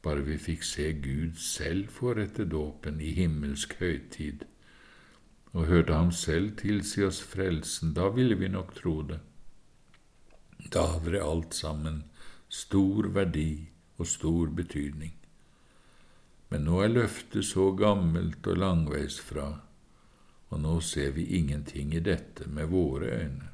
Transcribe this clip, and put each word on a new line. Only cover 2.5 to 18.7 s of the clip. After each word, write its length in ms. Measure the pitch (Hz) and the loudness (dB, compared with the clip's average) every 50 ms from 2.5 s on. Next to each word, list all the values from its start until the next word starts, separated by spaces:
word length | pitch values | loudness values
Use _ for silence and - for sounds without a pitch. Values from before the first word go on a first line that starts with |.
| 80 78 76 76 71 - - 76 76 78 76 | 0 -2 -2 -4 -6 -8 -8 -6 -6 -4 -4
i 80 | 80 78 | -2 2
himmelsk 640 | - 92 82 78 73 73 71 71 71 - - - | 2 2 2 2 0 -2 -2 -4 -4 -6 -8 -4
høytid, 680 | - 90 87 78 67 - - - - 80 73 71 71 - - - _ - - - - - - - - - - - - - - - _ - - | -2 -2 0 0 -2 -6 -12 -10 -8 -6 -6 -6 -10 -14 -18 -20 _ -20 -20 -20 -20 -20 -20 -20 -20 -20 -20 -20 -20 -20 -20 -20 _ -20 -6
og 160 | - 85 82 | -2 0 4
hørte 260 | 78 90 85 80 85 80 | 6 6 6 6 6 4
ham 200 | 78 85 87 85 | 4 4 4 2
selv 400 | - - 82 76 85 98 107 107 | 0 0 0 2 2 0 0 -4
tilsi 460 | - - 101 104 101 87 - - 104 98 | -4 -2 0 0 0 0 -2 0 0 0
oss 160 | 95 85 - | 0 0 -4
frelsen, 720 | - - - 92 95 92 85 78 78 - - - 82 80 73 | -10 -8 -4 -2 0 0 0 -2 -2 -4 -6 -2 -2 -2 0
da 140 | 87 92 98 | 2 0 2
ville 300 | 113 127 127 123 107 90 | 4 4 4 4 4 2
vi 80 | 92 95 | 0 -2
nok 220 | 95 92 90 - - - | -2 -4 -6 -8 -12 -4
tro 220 | - 87 80 78 76 | -2 -2 -2 -2 -4
det. 160 | 71 82 80 - - - - - - - - - - - - - - - - - - _ - - - - - - - - - - - | -6 -8 -8 -10 -16 -20 -18 -16 -16 -18 -18 -20 -20 -20 -20 -20 -20 -20 -20 -20 -20 _ -20 -20 -20 -20 -20 -20 -20 -20 -20 -12 0
Da 160 | - 85 82 80 82 | 2 2 2 4 2
hadde 220 | 85 82 85 87 | 0 0 0 0
det 40 | 101 | 0
alt 320 | 80 73 80 82 80 - - | 0 0 0 0 -2 -2 -6
sammen 520 | - - 80 76 76 76 80 78 76 76 - - - - - - - - _ | -6 -4 -4 -4 -2 -4 -4 -4 -6 -8 -10 -16 -16 -16 -16 -16 -16 -16 _
stor 600 | - - - - - 98 98 95 98 107 107 95 | -12 -12 -6 2 4 6 6 6 4 2 0 2
verdi 560 | 95 98 98 90 78 76 78 80 76 78 80 - - - _ - - - | 2 2 2 2 2 2 0 0 -2 -4 -8 -14 -18 -20 _ -20 -8 -8
og 80 | 85 | -4
stor 420 | - - - - 80 82 85 85 76 71 | -4 -4 -2 0 2 4 4 2 2 0
betydning. 580 | 90 87 - - 73 71 71 73 76 78 82 - - - - - - - - _ _ - - - - - - - - - - - - - - - - - - | -4 -4 -4 -4 -4 -4 -4 -6 -8 -8 -10 -10 -12 -18 -20 -20 -20 -20 -20 _ _ -20 -20 -20 -20 -20 -20 -20 -20 -20 -20 -20 -20 -20 -20 -20 -20 -8 -6
Men 160 | - 78 73 | -4 -2 2
nå 160 | 80 85 92 | 2 2 4
er 140 | 101 110 117 | 4 4 4
løftet 500 | 123 113 98 - - - - - 107 98 | 4 4 2 -2 -8 -12 -4 -2 -2 -2
så 240 | - - 95 95 98 95 | 0 2 4 4 4 6
gammelt 720 | 95 104 104 101 101 90 82 80 87 87 82 82 - - | 4 4 4 4 4 4 4 4 2 0 -2 -4 -4 -2
og 100 | - 90 90 98 | 0 2 2 4
langveis 560 | 95 | 4